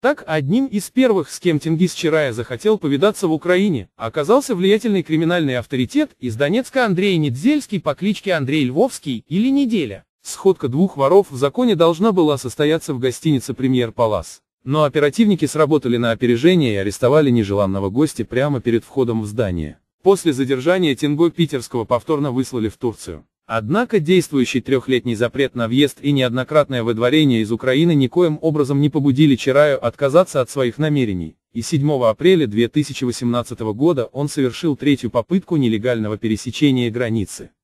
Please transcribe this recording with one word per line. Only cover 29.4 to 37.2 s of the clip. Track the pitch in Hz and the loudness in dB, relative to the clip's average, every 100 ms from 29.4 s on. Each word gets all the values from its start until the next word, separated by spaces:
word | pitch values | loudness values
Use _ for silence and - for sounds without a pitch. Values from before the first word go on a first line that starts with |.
| - 131 151 139 | 2 4 4 2
отказаться | 120 - 139 147 185 147 | -2 -2 2 4 2 0
от | 123 | -2
своих | 139 123 113 | -2 -2 -2
намерений, | 151 147 120 92 80 - _ | -2 0 0 -2 -6 -12 _
и | 117 | -10
седьмого | 113 160 143 143 120 | -2 0 0 2 2
апреля | 107 165 185 135 | 2 2 4 2
две | 104 117 | 0 0
тысячи | - 147 135 | 0 -4 -4
восемнадцатого | 127 117 123 120 117 113 110 | -6 -4 -2 -2 -4 -6 -6
года | 107 151 156 113 | 0 0 0 -4
он | 131 147 | -4 -6
совершил | - 131 113 165 139 | -2 -2 -2 -4 -2
третью | 135 139 120 | 0 0 0
попытку | 120 113 190 - 165 | -4 -2 -4 -2 -2
нелегального | 127 110 120 120 107 107 | 0 0 -2 -2 -4 -4
пересечения | 113 110 - - 147 127 120 | -4 -4 -6 0 2 2 0
границы. | 113 120 113 | -4 -4 -2